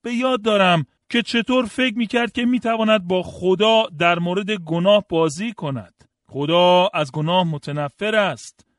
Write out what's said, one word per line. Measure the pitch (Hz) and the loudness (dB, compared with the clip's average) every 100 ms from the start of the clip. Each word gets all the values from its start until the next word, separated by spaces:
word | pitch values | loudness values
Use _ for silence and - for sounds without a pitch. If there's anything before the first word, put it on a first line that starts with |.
به | 233 | -6
یاد | 240 254 254 | -2 0 0
دارم | 214 208 185 170 139 _ _ | 0 2 4 2 -2 _ _
که | 233 | -2
چطور | - 233 220 254 247 | 0 -2 0 0 0
فکر | - 254 226 | -2 -2 -2
می‌کرد | 226 240 233 | -2 -2 -2
که | - 240 | -2 -2
می‌تواند | 247 226 226 220 214 175 | 0 -2 0 2 0 2
با | 185 | -2
خدا | 170 - 185 185 214 226 220 151 | -2 -4 0 2 4 4 0 0
در | 170 170 | 2 2
مورد | 170 185 202 | 0 -2 -4
گناه | 208 160 170 185 208 - | -6 -4 0 4 2 2
بازی | 165 160 151 226 | 0 0 -2 -10
کند. | 208 151 131 92 _ _ _ _ | -8 -8 -8 -12 _ _ _ _
خدا | 135 147 175 180 180 185 | -8 0 4 6 4 2
از | 170 143 | -2 -4
گناه | 135 156 180 | -4 0 0
متنفر | 175 151 - 147 143 _ 208 214 | 0 -4 -8 -8 -8 _ -2 0
است. | 196 117 - _ _ | 0 -4 -14 _ _